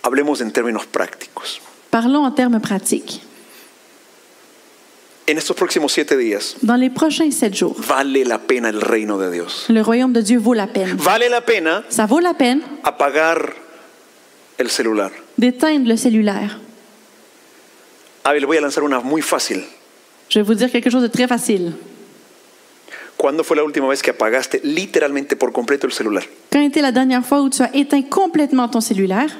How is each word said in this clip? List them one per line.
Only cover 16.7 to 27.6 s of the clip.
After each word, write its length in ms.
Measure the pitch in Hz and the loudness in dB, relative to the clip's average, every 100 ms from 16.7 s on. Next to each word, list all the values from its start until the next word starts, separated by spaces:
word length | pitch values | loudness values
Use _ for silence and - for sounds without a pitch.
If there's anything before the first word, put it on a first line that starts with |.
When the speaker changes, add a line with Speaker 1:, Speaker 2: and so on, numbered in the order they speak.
| - - - - - - - - - - - - - - - | -20 -20 -20 -20 -20 -20 -20 -20 -20 -20 -20 -20 -20 -20 -4
Speaker 1:
A 80 | 135 | 0
ver, 100 | 147 | 0
les 40 | 139 | 2
voy 100 | 160 | 0
a 40 | |
lanzar 220 | 143 147 | 0 -2
una 160 | 147 131 | 0 0
muy 200 | 127 156 | 0 -2
fácil. 420 | 143 147 - 95 - - - _ _ _ _ | 0 -2 -2 -6 -8 -20 -20 _ _ _ _
Speaker 2:
Je 100 | 214 | 0
vais 40 | 208 | 2
vous 100 | 220 | 2
dire 160 | 247 | 2
quelque 180 | 247 240 | 0 0
chose 120 | 254 | 2
de 40 | 233 | 0
très 180 | 226 233 | 0 0
facile. 460 | 240 - 202 170 160 - - - - - - - - _ - - - - - 143 | 0 0 0 -2 -8 -16 -20 -20 -20 -20 -20 -20 -20 _ -20 -20 -20 -16 -2 0
Speaker 1:
¿Cuándo 160 | 156 | 0
fue 140 | 147 156 | 0 0
la 60 | 151 | 2
última 240 | 147 135 | 0 0
vez 120 | 135 | 0
que 100 | - | -2
apagaste 500 | - 110 123 127 135 | 0 0 0 0 -4
literalmente 720 | 147 156 190 165 147 143 139 139 | -2 -2 0 0 0 -2 -4 -2
por 160 | 123 | 0
completo 340 | 123 117 139 131 | -2 -2 -2 -2
el 60 | |
celular? 320 | - 110 98 - - - | -2 -2 -2 -4 -18 -2
Speaker 2:
Quand 120 | 285 | 2
était 200 | 294 302 | 2 2
la 120 | 277 | 2
dernière 320 | 247 262 254 247 | 2 2 0 2
fois 160 | 285 | 2
où 80 | 269 | 2
tu 120 | - | 0